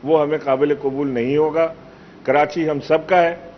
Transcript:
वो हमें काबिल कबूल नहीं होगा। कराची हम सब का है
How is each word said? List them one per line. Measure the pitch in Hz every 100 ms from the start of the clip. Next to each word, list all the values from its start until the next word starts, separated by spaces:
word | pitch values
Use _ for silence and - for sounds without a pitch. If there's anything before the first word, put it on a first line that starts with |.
| 131
वो | 160
हमें | 147 151
काबिल | 135 131 147 147
कबूल | 143 135 143
नहीं | 123 120 147
होगा। | 156 151 165 165 - - - - -
कराची | 139 147 175 156
हम | 147
सब | 131 160 156
का | 185
है | 170 170 -